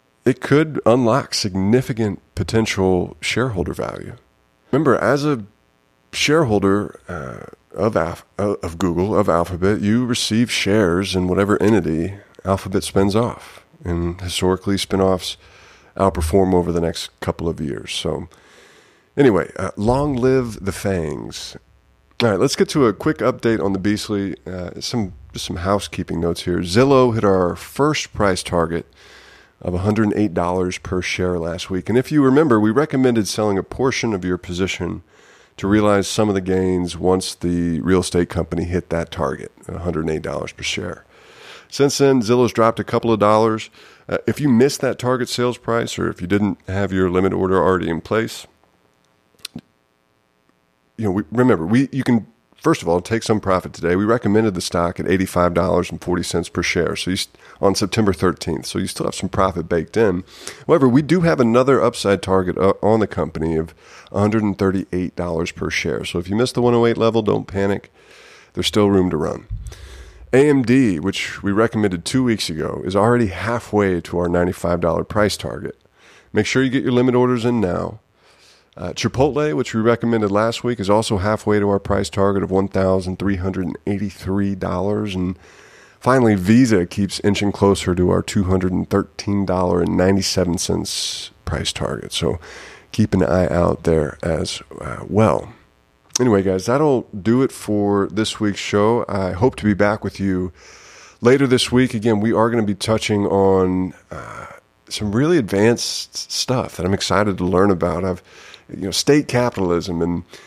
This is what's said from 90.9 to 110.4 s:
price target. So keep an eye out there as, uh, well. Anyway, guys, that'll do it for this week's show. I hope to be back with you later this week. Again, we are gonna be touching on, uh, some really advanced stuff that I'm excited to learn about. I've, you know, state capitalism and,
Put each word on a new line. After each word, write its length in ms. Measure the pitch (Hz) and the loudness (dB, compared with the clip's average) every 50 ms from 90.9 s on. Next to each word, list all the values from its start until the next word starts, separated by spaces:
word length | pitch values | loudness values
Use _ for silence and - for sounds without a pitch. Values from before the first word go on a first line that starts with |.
| - - - - - - - - _ _ - | -6 -6 -6 -8 -8 -10 -12 -16 _ _ -8
price 300 | - - - - - - | -6 -6 -4 -4 -6 -6
target. 400 | - - - 67 57 - - - | -4 -6 -6 -6 -8 -8 -8 -6
So 260 | - - 76 - 80 - - - - - - - - - - | -2 -2 -2 -2 -4 -8 -16 -20 -20 -20 -20 -20 -20 -20 -8
keep 220 | - - 107 - - | 0 0 0 2 4
an 100 | 95 85 | 2 2
eye 240 | - 78 92 87 - | 4 2 2 2 2
out 340 | 76 87 87 85 80 - - | 2 2 2 2 0 0 0
there 340 | 82 80 78 76 71 - - - | 0 0 0 0 -2 -6 -6 -4
as, 380 | 85 80 73 90 - - - - - - - | -4 -2 -2 -4 -6 -8 -12 -14 -16 -16 -12
uh, 240 | - - 57 - - | -12 -10 -10 -10 -8
well. 460 | - - 104 110 95 64 - - - - - _ _ _ _ _ _ _ _ _ _ - - | -2 2 2 4 4 2 0 -4 -8 -18 -20 _ _ _ _ _ _ _ _ _ _ -2 0
Anyway, 220 | 123 123 104 98 | 2 4 4 4
guys, 240 | 92 98 92 95 92 | 2 2 -2 -2 0
that'll 420 | 120 123 143 156 151 135 117 - - - 104 | 0 0 2 2 2 2 0 -2 -6 -10 -4
do 200 | 87 110 117 127 135 | 0 2 2 2 2
it 80 | 127 | 0
for 560 | - - - - 107 104 101 101 101 101 98 | -2 -6 -6 -2 -2 0 2 2 2 2 2
this 320 | - 90 104 110 - - - | 0 -2 -2 -2 -2 -2 -2
week's 200 | 107 104 95 - | -4 -4 -4 -4
show. 460 | - - 101 101 104 110 120 117 - | -6 -2 0 2 2 2 2 0 -2
I 240 | - 95 98 95 92 | -4 -4 -4 -4 -4
hope 240 | 92 87 110 131 - | -2 0 0 0 0
to 60 | - 107 | 0 0
be 80 | 104 101 | 0 2
back 300 | 90 101 104 107 110 - | 2 2 0 0 -2 -6
with 160 | 98 - - | -8 -6 -4
you 320 | 98 98 92 90 92 90 - - - - - - - - - - - - - - | -2 -2 0 -2 -2 -6 -8 -14 -20 -20 -20 -20 -20 -20 -20 -20 -20 -20 -8 0
later 260 | 113 120 135 135 139 | 4 4 6 6 4
this 240 | 123 131 120 - - | 4 2 2 2 2
week. 220 | 123 127 131 117 120 | 2 2 2 2 0
Again, 260 | 110 101 117 110 104 | 0 0 2 2 2
we 140 | 107 117 98 | 2 2 2
are 160 | 101 110 117 | 2 2 2
gonna 140 | 117 117 107 | 2 0 0
be 120 | 104 98 | -2 -2
touching 500 | - - 110 110 110 - - 107 101 101 | -4 -2 -2 -2 0 0 0 0 0 2
on, 640 | - 95 98 98 98 95 95 92 92 92 92 92 90 - - _ - | 2 2 4 4 4 4 4 2 2 0 -2 -2 -4 -8 -12 _ -16
uh, 380 | 82 80 - - - - - - - - _ _ _ _ _ - | -14 -14 -14 -14 -14 -16 -16 -16 -20 -20 _ _ _ _ _ -12
some 220 | - - 107 104 | -8 -6 -4 -2
really 260 | 98 120 143 160 180 | 0 0 2 4 2
advanced 960 | 160 110 90 98 98 107 117 120 - - - - - - - - - - - | 2 2 2 2 4 6 6 4 4 0 -6 -8 -8 -10 -10 -12 -12 -10 -8
stuff 460 | - - - - 127 123 82 76 - | -6 -6 -2 -2 -2 -2 -2 -6 -6
that 80 | - 80 | -4 -2
I'm 80 | 92 98 | -2 0
excited 440 | - - - 92 95 104 104 92 | 0 0 0 0 2 2 0 0
to 80 | 85 92 | -2 -2
learn 260 | 90 95 90 98 101 | 0 2 4 4 4
about. 320 | 95 82 87 87 80 85 95 | 4 2 0 -2 -2 -2 -2
I've, 200 | 92 90 90 - - - - - - - - _ | -4 -4 -6 -8 -20 -20 -20 -20 -20 -20 -20 _
you 180 | - - - - | -16 -12 -8 -6
know, 60 | 98 | -4
state 360 | - - - - 143 151 139 | -4 -2 2 4 4 4 2
capitalism 760 | - - 123 123 120 - 101 95 87 87 85 78 92 87 82 | 0 0 0 0 0 -2 -2 0 0 0 0 0 -2 -2 -2
and, 220 | 85 87 87 85 87 _ - - | 0 0 -2 -4 -6 _ -20 -20